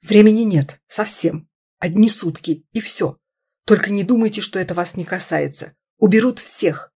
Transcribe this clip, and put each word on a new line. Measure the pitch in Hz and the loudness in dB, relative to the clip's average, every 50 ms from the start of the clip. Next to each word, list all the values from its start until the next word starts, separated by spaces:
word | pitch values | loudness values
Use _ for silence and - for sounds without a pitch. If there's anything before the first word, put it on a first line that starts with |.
| _ | _
Времени | - 202 208 208 220 214 220 | 4 6 6 8 8 6 4
нет, | 233 214 185 151 139 - - _ _ | 0 0 0 0 0 -2 -8 _ _
совсем. | _ - - 311 - - - - 165 151 156 - _ _ _ _ _ _ _ | _ -8 -6 -4 -4 -4 -2 -2 -4 -4 -4 -14 _ _ _ _ _ _ _
Одни | - 175 170 208 214 220 | -8 -4 2 4 4 4
сутки, | - - - 170 156 - - 170 156 - _ _ | 4 0 0 -4 -8 -8 -6 -6 -6 -6 _ _
и | _ 220 | _ -8
все. | 208 - - - 139 135 - _ _ _ _ _ _ _ _ _ _ | -4 -2 -2 0 -2 -4 -6 _ _ _ _ _ _ _ _ _ _
Только | - 208 - - 202 | 0 2 2 2 -4
не | 202 202 190 | -4 -4 0
думайте, | 185 247 233 226 214 214 214 | 0 0 0 0 -2 -2 -6
что | - - - 190 | -10 -8 -6 -8
это | 180 - 175 | -6 -6 -6
вас | 175 175 175 - | -6 -6 -6 -8
не | 190 170 | -10 -8
касается. | - 190 180 - - 165 151 147 143 - - - - _ _ _ _ _ | -8 -8 -8 -6 -4 -4 -4 -4 -4 -8 -12 -16 -16 _ _ _ _ _
Уберут | _ - 190 185 220 226 254 240 | _ 2 4 4 4 2 2 -2
всех. | - - - - - 208 175 143 - - _ _ | -4 -4 -4 -2 0 0 -2 -4 -4 -14 _ _